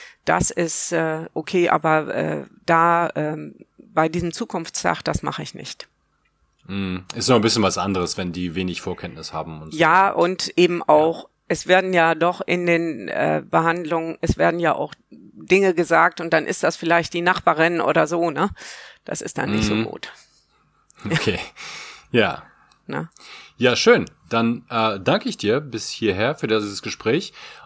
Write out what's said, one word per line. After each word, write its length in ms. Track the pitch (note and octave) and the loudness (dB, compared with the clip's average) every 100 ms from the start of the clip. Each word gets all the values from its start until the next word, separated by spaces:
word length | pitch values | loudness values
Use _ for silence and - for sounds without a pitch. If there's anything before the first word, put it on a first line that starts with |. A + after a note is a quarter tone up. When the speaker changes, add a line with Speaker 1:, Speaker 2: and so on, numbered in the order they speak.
| - _ | -20 _
Speaker 1:
Das 260 | - E3+ F3 | -2 0 0
ist, 440 | - E3+ - - | 0 -2 -2 0
äh, 320 | E3+ D#3+ D#3 D#3+ | 0 -2 -4 -6
okay, 340 | - - F#3 F3 | -10 -2 0 2
aber, 480 | D#3+ E3 D#3 D3 - | 2 2 0 0 -4
äh, 300 | D#3 D3+ C#3 _ - | -4 -4 -10 _ 2
da, 440 | E3 E3+ E3+ E3+ - | 4 4 4 0 -2
ähm, 400 | D3+ D#3 D3+ - - _ | -4 -6 -12 -18 -20 _
bei 280 | - - D#3+ | -4 0 0
diesem 240 | E3+ E3+ | 0 -4
Zukunftstag, 720 | - - F3+ E3 - F3 E3+ | -6 -6 -6 -6 -4 -2 -2
das 200 | - E3 | -2 -4
mache 220 | - - | -4 -6
ich 100 | D3 | -10
nicht. 360 | - - - - _ _ _ _ _ _ _ - | -12 -14 -16 -18 _ _ _ _ _ _ _ -10
Speaker 2:
Mhm. 360 | G2 F#2+ F2+ F#2 A#2 | -6 -4 -6 -8 -6
Ist 120 | G#2+ | 2
noch 80 | A#2+ | 4
ein 60 | |
bisschen 220 | A2+ - | 4 4
was 140 | F#2+ F2+ | 2 2
anderes, 400 | F#2 F#2+ F2 - | -2 -2 -2 -4
wenn 140 | F2+ | -6
die 240 | E2+ F2+ E2 | -6 -6 -4
wenig 240 | F#2 E2+ | -4 -6
Vorkenntnis 540 | - F2 F2+ D2+ D#2+ | -8 -10 -12 -12 -10
haben 280 | D#2+ D#2+ D#2 | -10 -10 -12
und 100 | A2+ | -12
so. 40 | D#3+ | 0
Speaker 1:
Ja, 340 | D#3+ F3+ G3 | 4 4 4
und 420 | - F3 F#3 - - | 2 0 0 -2 2
eben 200 | F3 F3 | 4 2
Speaker 2:
Ja. 40 | - | 4
Speaker 1:
auch, 400 | D3+ D#3 D#3+ - _ _ | 4 4 -2 -12 _ _
es 180 | E3 - | -6 2
werden 240 | F#3 F#3+ | 2 4
ja 240 | F3+ E3 D#3+ | 2 2 4
doch 240 | E3+ F3 | 0 0
in 260 | - F3+ F3 | -4 -2 2
den, 440 | E3+ E3+ D3+ F#2+ | 2 0 -6 -6
äh, 340 | - D3+ D#3 - | -2 0 0 0
Behandlungen, 720 | E3 E3 E3+ D#3+ E3 E3 D#3+ | 0 2 -2 -2 -4 -4 -6
es 160 | D#3+ - | -4 0
werden 240 | E3 E3+ | 0 2
ja 120 | E3 | 0
auch 200 | - D3+ - _ - - - | 0 -4 -10 _ -20 -20 -20
Dinge 300 | - F#3 F#3+ | 2 4 4
gesagt 480 | E3+ - E3 E3+ - | 2 4 4 4 2
und 100 | E3 | 0
dann 120 | D#3+ - | 0 2
ist 160 | - | 0
das 140 | D#3+ - | 0 -2
vielleicht 360 | E3 E3+ E3 F3 | 2 2 2 0
die 60 | |
Nachbarin 600 | F3 F#3 - D#3 D#3+ E3+ | 0 2 2 2 2 2
oder 240 | - E3 D#3 | 2 2 2
so, 240 | E3+ E3+ | 0 -2
ne? 220 | D3 G3 - - - - - - | 0 -2 -4 -16 -18 -20 -20 -6
Das 160 | - | -6
ist 180 | - - | -4 -6
dann 100 | - | -2
nicht 140 | A2 G#2+ | 0 0
so 80 | |
Speaker 2:
Mhm. 120 | G#2 A2+ | 0 -2
Speaker 1:
gut. 280 | - - - - _ _ _ _ _ _ - G#2+ | -8 -14 -18 -20 _ _ _ _ _ _ -12 -4
Speaker 2:
Okay. 300 | D3 - F2 - - - - - - _ | 0 0 -2 -8 -16 -16 -14 -16 -20 _
Ja. 320 | A#2+ G2 C#2 - _ _ _ - | 2 2 0 -14 _ _ _ -10
Speaker 1:
Na? 240 | C#3+ E3 - - - - _ | -8 -8 -14 -20 -20 -20 _
Speaker 2:
Ja, 180 | B2 A#2 | 2 4
schön. 300 | A3 A3+ F2+ _ _ | 6 4 2 _ _
Dann, 360 | A#2 A2+ A#2 - | 0 0 -2 -4
äh, 300 | A#2 A2 G2+ | 0 0 0
danke 280 | F#2+ E3 C4 | 0 0 -2
ich 80 | - | -4
dir 220 | G#2 B2+ | 0 0
bis 300 | D3 A2+ - | -2 -10 -10
hierher 460 | - G#2+ F#2+ A#2 D3 | -2 -2 0 -2 -2
für 100 | A2+ | -2
dieses 360 | A2 G#2 G2 | 0 -2 -8
Gespräch. 500 | - - G#2+ D3 - - - - | -10 -6 0 0 -2 -16 -20 -20